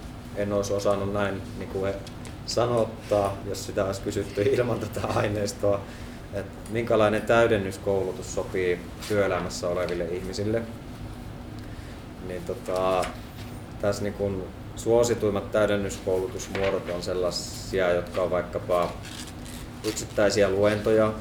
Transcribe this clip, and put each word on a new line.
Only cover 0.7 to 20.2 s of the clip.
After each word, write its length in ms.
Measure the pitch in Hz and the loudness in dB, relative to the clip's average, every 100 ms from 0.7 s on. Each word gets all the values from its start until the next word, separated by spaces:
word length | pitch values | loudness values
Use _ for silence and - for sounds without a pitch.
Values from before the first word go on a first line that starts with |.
osannut 400 | 101 104 98 98 | 2 2 2 2
näin 280 | 104 101 95 104 98 | 0 0 -2 -6 -8
niinku 260 | 92 95 95 | -6 -2 -2
he-, 100 | 98 - - - - - | -2 -6 -12 -12 -10 -4
sanottaa, 920 | 110 120 120 110 - - 104 98 98 101 | 2 4 4 2 -2 2 4 4 0 -6
jos 160 | 95 - | -6 -4
sitä 200 | 92 98 | 0 0
olisi 160 | 98 | 0
kysytty 400 | 104 98 101 - | -2 -2 0 2
ilman 380 | 101 117 120 110 | 4 4 2 0
tätä 280 | 104 101 107 | -2 -4 0
aineistoa, 720 | 107 110 104 101 - 101 98 - - - - - | 0 2 0 -2 0 2 2 -2 -12 -12 -12 -8
että 180 | 98 92 - - | -6 -6 -8 -6
minkälainen 500 | 110 113 110 104 107 | -2 4 6 6 4
täydennyskoulutus 1120 | 107 117 117 107 95 98 101 98 92 87 95 - | 6 6 8 6 2 -2 0 2 0 -4 -6 -4
sopii 440 | 90 95 90 87 85 - - | -2 0 2 0 -2 -10 0
työelämässä 600 | 104 95 90 87 - 90 | 2 2 2 -2 -2 -2
oleville 380 | 87 87 87 85 | 0 0 -2 -2
ihmisille. 560 | 90 92 95 104 113 113 - - - - - - - - - - - - - - - 92 | -4 -4 -2 0 0 -2 -8 -12 -10 -10 -10 -12 -12 -12 -12 -10 -10 -12 -12 -12 -12 -8
Niin 140 | 90 | -6
tota, 640 | 90 92 - 92 92 92 87 - - - - - - - | -6 -6 -2 0 4 4 2 -4 -12 -12 -12 -12 -12 -4
tässä 220 | 104 101 | 0 0
niinku 400 | 101 98 101 95 92 - - - | -2 0 -2 -2 -6 -10 -12 -4
suosituimmat 760 | 113 117 120 107 107 98 - | 4 6 6 4 2 0 0
täydennyskoulutusmuodot 1400 | 107 104 101 98 - 98 92 92 98 - 98 98 95 85 | 4 4 4 0 -4 0 0 0 -4 -6 -2 0 0 -2
on 140 | 87 | -4
sellaisia, 880 | 90 90 87 87 - - - 95 90 | -2 0 0 -2 -6 -8 -2 2 4
jotka 280 | 87 87 95 | 2 0 0
on 100 | 87 | 2
vaikkapa 580 | 87 87 - - 90 85 - - - - - - - - - | 2 0 -4 0 2 2 -2 -10 -10 -10 -10 -12 -12 -12 -6
yksittäisiä 680 | 110 - 107 - | -4 -4 -4 2